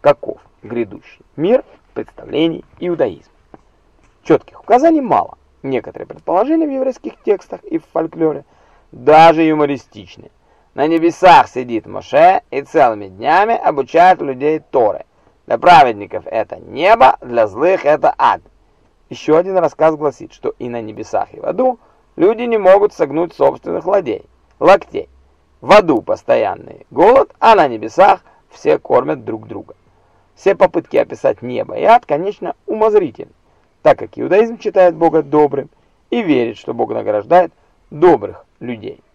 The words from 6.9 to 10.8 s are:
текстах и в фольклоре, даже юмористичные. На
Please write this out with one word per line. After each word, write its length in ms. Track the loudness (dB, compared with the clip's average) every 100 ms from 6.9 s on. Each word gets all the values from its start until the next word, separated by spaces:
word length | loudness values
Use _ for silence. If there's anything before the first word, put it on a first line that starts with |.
| -8 -16 -12 -6
текстах 380 | -6 _ -18
и 160 | -10 -10
в 60 | _
фольклоре, 540 | -8 -8 -4 -4 -4 _ _ _ _ _
даже 500 | -6 2 6 6 6
юмористичные. 880 | 0 0 -2 -4 _ -20 -20 -20 -20 _ _ _ _
На 100 | -4